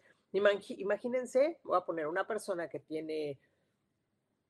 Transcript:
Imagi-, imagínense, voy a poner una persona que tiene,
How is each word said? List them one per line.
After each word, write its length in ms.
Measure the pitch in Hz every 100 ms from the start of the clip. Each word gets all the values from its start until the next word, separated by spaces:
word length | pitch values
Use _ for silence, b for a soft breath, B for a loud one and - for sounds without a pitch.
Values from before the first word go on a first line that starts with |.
| b b _
Imagi-, 460 | 190 202 202 196 226
imagínense, 800 | 190 208 240 254 247 262 302 330
voy 120 | - 180
a 80 |
poner 220 | 180 165 151
una 200 | 185 196
persona 420 | 214 - 175 160
que 100 | 147
tiene, 580 | - 156 156 156 147 135 _ _ _ _ _ _ _ _ _ _